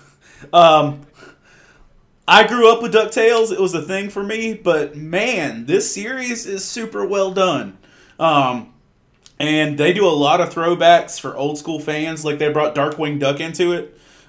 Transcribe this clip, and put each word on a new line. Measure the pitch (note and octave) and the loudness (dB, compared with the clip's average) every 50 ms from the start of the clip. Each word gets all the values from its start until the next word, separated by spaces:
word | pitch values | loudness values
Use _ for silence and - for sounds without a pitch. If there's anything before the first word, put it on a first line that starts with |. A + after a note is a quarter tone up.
| _ _ _ _ _ _ - - - - | _ _ _ _ _ _ -20 -20 -10 2
Um, | - E3+ E3 E3 D#3 D3+ D3 C#3+ C#3+ - - _ _ _ - - _ _ _ _ _ _ _ _ _ _ _ _ _ _ _ _ _ _ - D#3+ | 4 6 6 8 6 4 2 0 -4 -10 -16 _ _ _ -20 -20 _ _ _ _ _ _ _ _ _ _ _ _ _ _ _ _ _ _ 0 4
I | F3+ G#3+ G#3+ | 6 6 6
grew | G#3+ A#3+ A#3+ A3+ A3+ | 4 4 6 6 6
up | A#3 A#3 | 6 4
with | A#3+ G#3 F#3+ | 0 0 2
DuckTales. | A3 G#3+ G#3+ - A#3+ A3+ A3+ A#3 A3+ A3+ G#3+ | 2 0 2 0 2 2 4 4 2 0 0
It | F#3 F#3 | 0 -2
was | F#3+ F3 E3 | -2 -2 -2
a | D#3 | -6
thing | C#3+ D#3+ F#3+ G3 G3+ G3+ | -6 -4 -6 -6 -6 -8
for | - G3+ | -8 -8
me, | G3+ G3+ A3 A3+ A3+ A3+ G#3+ | -8 -6 -6 -6 -6 -6 -6
but | G#3+ - F3 D#3+ D3+ C#3+ C#3+ - | -4 0 0 0 0 0 -4 -8
man, | D3 D3+ D#3+ F3 G3 A3 B3+ A#3 F3+ D3 B2 A2+ A2+ A#2 | -14 -10 -6 -4 -2 -2 -2 -2 -4 -4 -6 -8 -10 -4
this | C#3 F3 G3+ G3 - - | -2 -2 0 0 -2 -8
series | G3 G#3 A#3+ C4 C4 B3 B3 A#3 A3 - | -8 -8 -8 -8 -8 -8 -8 -8 -8 -8
is | G3 G3 F#3+ - | -10 -10 -8 -8
super | - - A#3+ A3 A3 - G3+ G3 | -10 -8 -8 -10 -8 -6 -6 -4
well | F#3 G3+ G3 G3 F#3+ | -2 -2 -2 -2 -2
done. | F#3 G3 F#3 F3+ D3 B2 G#2+ G2 - _ _ _ _ _ _ _ _ - | 0 0 0 0 0 -2 -6 -10 -14 _ _ _ _ _ _ _ _ -2
Um, | D#3+ E3 D3+ C#3+ C3+ B2+ B2 A#2 G#2+ _ _ _ _ _ _ _ _ _ _ _ _ - _ - | 0 2 4 4 2 2 -2 -4 -10 _ _ _ _ _ _ _ _ _ _ _ _ -20 _ -6
and | D3 D#3 D#3 D#3 D#3 D3+ D3 | -2 -2 0 0 0 -2 0
they | C#3+ D3 F3 | 0 0 0
do | F3+ G#3 G3 | 2 2 2
a | F3 | 2
lot | D#3 C#3+ C#3+ C#3+ E3 F3+ | 2 2 2 2 2 2
of | E3+ - | 0 -2
throwbacks | - E3 E3 F3 F3 D#3+ E3 E3+ F3 E3 D#3+ - - - | -4 -4 -2 -2 0 4 6 6 6 4 2 -4 -12 -12
for | - C3 - | -12 -10 -8
old | - C#3 D3 D3 D3 | -6 -6 -6 -6 -6
school | - E3 D#3+ D3 | -10 -10 -10 -8
fans. | D3 D#3 D3+ D3+ D#3 E3 D#3+ D#3 D3+ | -6 -6 -6 -6 -6 -6 -8 -6 -6
Like, | D3+ D3 C#3+ | -6 -4 -2
they | D3+ D3 | -2 0
brought | D3 D3+ D3+ D3+ D3+ | 0 0 0 0 0
Darkwing | C#3+ C#3+ D3+ D3+ - D#3 D3 D3 C#3+ | -2 -2 -2 -2 -4 -4 -4 -2 -2
Duck | C#3 C#3 C#3+ D3 | -2 -2 -2 -2
into | D#3+ E3 D#3+ - F3 F3 | -6 -8 -2 -2 0 0
it. | E3+ D#3+ C#3+ - _ _ _ _ _ _ _ | 0 -4 -6 -12 _ _ _ _ _ _ _